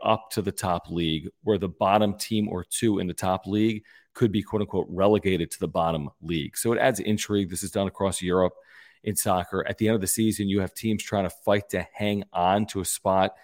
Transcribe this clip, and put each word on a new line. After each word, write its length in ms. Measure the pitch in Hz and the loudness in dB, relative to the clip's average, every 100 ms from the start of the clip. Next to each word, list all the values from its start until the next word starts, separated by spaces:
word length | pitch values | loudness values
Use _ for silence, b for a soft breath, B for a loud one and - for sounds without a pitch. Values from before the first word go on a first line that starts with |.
up 280 | - 110 - | 2 0 0
to 120 | - | -4
the 80 | 95 | -4
top 400 | - 95 87 - | -2 -2 -2 -2
league, 380 | 85 82 80 82 - | -2 0 -2 -4 -6
where 140 | - 101 | -2 0
the 100 | 90 | -2
bottom 500 | 85 98 104 104 101 | 0 4 4 4 0
team 300 | - 110 104 | -4 -2 -2
or 160 | 90 | -4
two 340 | 87 - 117 95 | -6 -2 0 0
in 80 | 90 | -2
the 80 | |
top 320 | 85 92 92 95 | -2 -2 -2 0
league 380 | 104 110 107 - b b | 0 2 0 -8 b b
could 180 | - 117 | 0 2
be, 100 | 101 | 2
quote 200 | 98 107 | -2 -2
unquote, 260 | 104 95 80 | -2 -2 -2
relegated 580 | 90 98 107 98 90 82 | 2 4 4 2 0 -2
to 80 | - | -4
the 80 | 85 | -4
bottom 420 | 90 82 80 71 - | 0 0 -2 -6 -10
league. 360 | 80 82 71 - | -6 -4 -4 -4
So 160 | 113 | -2
it 80 | 117 | 2
adds 180 | 131 101 | 2 0
intrigue. 520 | 98 107 - 104 95 | 0 -2 0 -2 -2
This 120 | 92 | -4
is 80 | 92 | -6
done 160 | 101 98 | -4 -4
across 340 | - 98 87 | -2 -2 -2
Europe 340 | 90 90 90 - B B B B | 0 2 2 0 B B B B
in 100 | - | -6
soccer. 500 | 101 107 92 87 95 - | -2 0 0 0 -4 -4
At 100 | 98 | 0
the 80 | 107 | 0
end 80 | |
of 60 | 110 | 2
the 80 | 95 | 0
season, 400 | - 110 101 101 | 0 0 0 0
you 100 | 98 | 0
have 160 | 92 | -2
teams 300 | - 113 107 | -4 -4 -2
trying 180 | - 104 | -2 -2
to 140 | 90 - | -2 -2
fight 240 | - 104 - | 0 2 0
to 180 | 98 85 | -6 -6
hang 320 | - 104 101 95 | -4 -2 -2 -4
on 340 | 90 90 98 107 | 0 2 2 0
to 140 | 98 | -4
a 40 | |
spot 520 | 90 - 101 95 95 - | -4 -2 2 2 2 -2